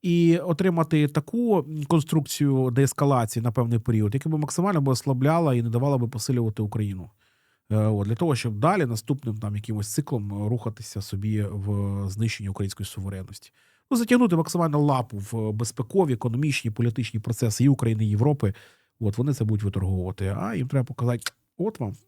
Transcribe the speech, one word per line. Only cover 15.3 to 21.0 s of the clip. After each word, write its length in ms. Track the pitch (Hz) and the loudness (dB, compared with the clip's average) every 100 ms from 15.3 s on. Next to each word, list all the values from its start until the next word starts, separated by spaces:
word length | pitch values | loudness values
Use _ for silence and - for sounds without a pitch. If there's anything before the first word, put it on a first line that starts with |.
| 113 110 | -4 -2
безпекові, 600 | 104 117 - 135 196 170 | -2 -4 -6 -2 2 2
економічні, 580 | 120 123 117 151 135 117 | 2 0 0 0 0 -4
політичні 500 | 107 120 113 110 110 | 0 -2 0 -4 -4
процеси 440 | 107 113 120 104 | -4 -2 0 4
і 40 | 131 | 4
України, 360 | 139 117 110 | 4 2 0
і 40 | 107 | 2
Європи. 460 | 104 131 143 101 101 - _ _ _ | 2 2 2 0 -2 -14 _ _ _
От, 180 | 110 101 | -4 -2
вони 160 | 135 | -2
це 100 | 135 | 0
будуть 200 | 107 107 | 0 0
виторговувати. 720 | 104 98 92 92 92 92 95 104 | 0 -2 0 -2 -2 -4 -4 -4
А 160 | 101 | -4
їм 140 | 226 127 | -4 -2
треба 160 | 143 | 0
показати: 480 | 123 - | -2 -2